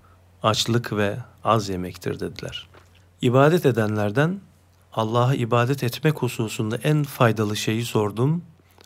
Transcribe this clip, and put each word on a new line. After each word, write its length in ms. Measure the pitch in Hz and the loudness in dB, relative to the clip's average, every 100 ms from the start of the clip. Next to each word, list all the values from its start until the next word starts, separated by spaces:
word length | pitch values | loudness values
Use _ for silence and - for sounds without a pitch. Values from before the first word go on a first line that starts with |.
| _ _ _ - | _ _ _ -2
açlık 500 | 110 107 - 117 117 | 0 0 0 0 0
ve 260 | 104 101 110 - _ | -2 -2 -2 -10 _
az 240 | 107 110 104 | 2 2 0
yemektir 520 | 90 90 85 104 98 | -6 -6 -8 -8 -6
dediler. 480 | 90 - - - - - _ _ _ - | -8 -8 -12 -12 -16 -20 _ _ _ -2
İbadet 440 | 127 131 147 175 139 | 2 6 6 6 2
edenlerden 760 | 113 107 107 104 113 160 196 - _ _ _ _ | 2 0 0 0 0 0 -2 -12 _ _ _ _
Allah'a 420 | - 110 120 123 | -4 0 2 2
ibadet 500 | 139 113 120 120 139 | 2 2 0 2 0
etmek 300 | 120 - 156 | -2 0 -2
hususunda 600 | 151 120 - 110 - 110 120 | 0 -4 -2 -6 -4 -4 -2
en 280 | 151 151 | 0 0
faydalı 520 | 139 - 120 107 104 107 | -2 2 2 2 -2 -2
şeyi 280 | - 110 | -2 -2
sordum. 580 | 120 110 104 104 135 170 - _ _ _ | -2 0 0 0 0 -2 -6 _ _ _